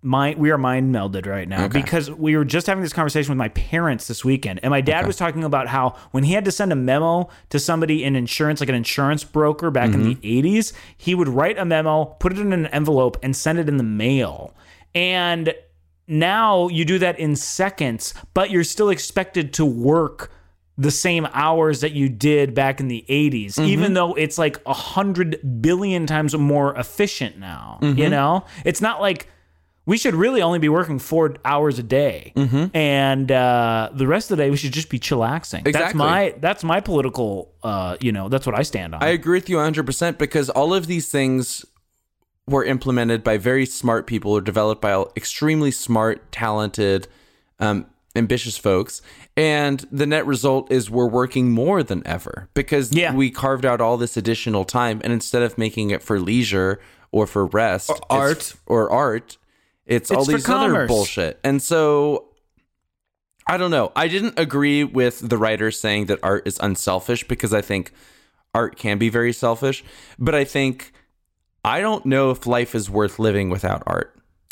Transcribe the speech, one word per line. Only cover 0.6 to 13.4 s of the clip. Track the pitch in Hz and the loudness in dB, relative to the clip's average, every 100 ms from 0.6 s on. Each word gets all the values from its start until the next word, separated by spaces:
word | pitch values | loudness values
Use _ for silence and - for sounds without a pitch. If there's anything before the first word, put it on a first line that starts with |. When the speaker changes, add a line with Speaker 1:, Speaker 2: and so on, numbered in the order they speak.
| 131 127 131 | 2 2 2
Speaker 1:
melded | 123 98 95 92 | 0 -2 -4 -6
right | 98 87 | -6 -4
now | 92 | -2
Speaker 2:
Okay. | 95 139 | 0 0
Speaker 1:
because | 135 170 143 | 0 -2 -2
we | 156 156 156 | -4 0 2
were | |
just | 143 156 175 | 2 0 0
having | 190 | -2
this | 175 | -2
conversation | - 156 156 143 | -2 0 0 0
with | 135 | -2
my | 110 | -2
parents | - - 160 170 120 - | -2 -2 0 0 -2 -6
this | 117 | -4
weekend, | 131 135 - 92 | 0 0 -2 -4
and | 131 | 0
my | 139 | 0
dad | 131 156 | 2 0
Speaker 2:
Okay. | 190 | 0
Speaker 1:
was | 185 | -2
talking | 170 156 | -2 -2
about | 156 139 123 | -2 -2 0
how | 135 127 - - | 0 0 -2 -6
when | 131 | 0
he | 143 | 2
had | 190 | 2
to | 196 | 0
send | 180 196 | -2 0
a | 147 | 0
memo | 127 135 165 170 175 - - | 2 2 2 0 -2 -8 -4
to | 143 | -2
somebody | - 165 160 156 | 0 0 2 0
in | 135 | 0
insurance, | 135 120 - 151 151 | 0 -2 -2 0 0
like | 131 | 0
an | |
insurance | 127 113 - 139 147 | 0 -2 0 0 0
broker | - 151 151 151 165 | -2 2 2 2 0
back | 135 120 | 2 2
in | 101 | 2
the | 110 | 2
Speaker 2:
Mm-hmm. | 127 104 | 0 -2
Speaker 1:
eighties, | 120 151 208 220 - - - | 0 2 2 0 -8 -20 -8
he | - | -2
would | 180 156 | 0 2
write | 127 165 220 | 2 0 0
a | |
memo, | 180 160 156 156 156 - | 0 0 2 0 0 -2
put | 180 | -2
it | 190 | 0
in | 208 | 0
an | 185 156 | 0 0
envelope, | 143 151 147 123 - | 0 2 2 2 0
and | 131 | -4
send | 131 | -2